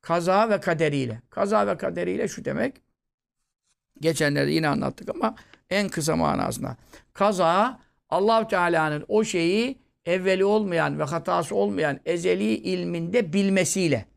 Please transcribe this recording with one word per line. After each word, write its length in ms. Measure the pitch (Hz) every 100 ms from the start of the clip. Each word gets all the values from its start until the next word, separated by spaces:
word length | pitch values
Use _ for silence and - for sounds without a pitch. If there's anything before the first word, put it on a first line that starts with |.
Kaza 500 | - 170 175 190 226
ve 100 | 202
kaderiyle. 600 | 196 160 156 143 123 110 _
Kaza 360 | - 196 208 202
ve 100 | 180
kaderiyle 520 | - 175 175 196 220
şu 160 | -
demek. 300 | - 170 254 - _ _ _ _ _ _ _ _ _ _ _ -
Geçenlerde 500 | 156 151 151 143 139
yine 180 | 160 156
anlattık 400 | 143 139 - -
ama 260 | - 220 226 - - _
en 180 | 190 196
kısa 280 | - 156 156
manasında. 600 | 151 - 90 - - - _ - _
Kaza, 680 | - 202 185 170 180 233 254 _ _ _
Allah-u 400 | 165 202 226 220
Teala'nın 560 | 190 175 170 156 151 -
o 160 | 214
şeyi 540 | 220 180 165 202 240 269 _ _ -
evveli 380 | 185 185 190
olmayan 540 | 196 214 208 170 151 147
ve 40 |
hatası 520 | 147 165 151 180 160
olmayan 460 | - 202 196 156 139
ezeli 500 | - 170 180 180 214
ilminde 800 | 220 - 185 175 170 165 226 185
bilmesiyle. 760 | 190 196 190 175 196 175 123 -